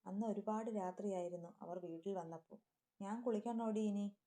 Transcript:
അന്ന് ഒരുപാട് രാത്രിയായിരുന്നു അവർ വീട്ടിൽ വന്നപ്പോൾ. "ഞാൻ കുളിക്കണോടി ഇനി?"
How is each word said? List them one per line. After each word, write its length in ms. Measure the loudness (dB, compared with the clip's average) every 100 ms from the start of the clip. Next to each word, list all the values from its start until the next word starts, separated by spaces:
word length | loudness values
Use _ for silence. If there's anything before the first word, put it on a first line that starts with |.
അന്ന് 200 | -2 0 2
ഒരുപാട് 420 | 2 2 0 0
രാത്രിയായിരുന്നു 720 | 0 0 0 0 0 0 -4 -8 -10
അവർ 160 | -6 -4
വീട്ടിൽ 340 | -4 -4 -2
വന്നപ്പോൾ. 440 | -2 -2 -8 _ -20 _ _ _ _
"ഞാൻ 160 | -4 0
കുളിക്കണോടി 600 | 2 2 2 0 2 4
ഇനി?" 220 | 2 2 -2 -4